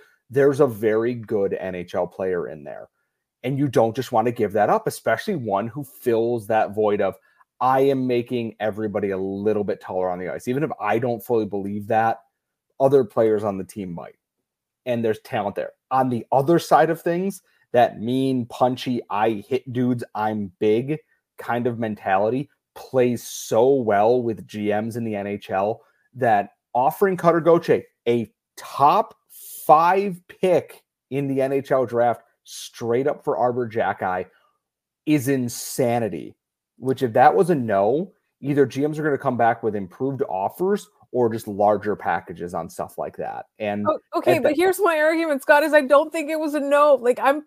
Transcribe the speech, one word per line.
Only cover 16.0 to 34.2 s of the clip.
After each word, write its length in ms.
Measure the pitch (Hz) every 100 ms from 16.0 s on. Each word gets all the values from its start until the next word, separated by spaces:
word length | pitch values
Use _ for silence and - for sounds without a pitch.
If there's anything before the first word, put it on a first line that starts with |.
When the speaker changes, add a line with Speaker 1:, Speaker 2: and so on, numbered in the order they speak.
| 131
Speaker 1:
the 180 | 120 -
other 260 | 123 139 165
side 320 | - 151 160
of 100 | 160
things, 420 | 175 175 196 - _ _ _
that 300 | 123 117 -
mean, 460 | 113 131 135 131 120
punchy, 540 | - 127 127 135 120 -
"I 340 | 101 113 104 -
hit 260 | 127 135
dudes, 300 | 123 123 123 - 104
I'm 340 | 110 110 98 -
big" 400 | 107 110 131 151 _ _ _ -
kind 300 | - 120 120
of 100 | 113
mentality 720 | 113 104 104 95 110 127 143 _ _
plays 480 | - - 131 123 117
so 520 | - - - 113 127
well 460 | 139 110 101 110 127
with 240 | 117 101 -
G 240 | 107 104
Ms 240 | 104 113 117
in 80 |
the 100 | 113
N 140 | 101 101
H 240 | 101 -
L 300 | 95 104 113 _ _ _
that 360 | 123 123 104 98 _ _ 123
offering 400 | 143 - 196 175
Cutter 240 | 170 170
Gauthier 440 | 160 170 165 104 - _ 120
a 240 | 120 110 _ _ -
top 580 | - - 143 190 - - _ - - -
five 560 | - 156 170 196 202 180 _
pick 560 | - 185 156 - - _ _ -
in 180 | 135 139
the 120 | 135
N 120 | 135
H 180 | 139 131
L 160 | 135 117
draft 360 | 117 120 117 _ _
straight 640 | - - - - 117 120 143
up 160 | -
for 160 | 151 127
Arber 300 | 123 123 117
Xhekaj 580 | 110 92 104 98 92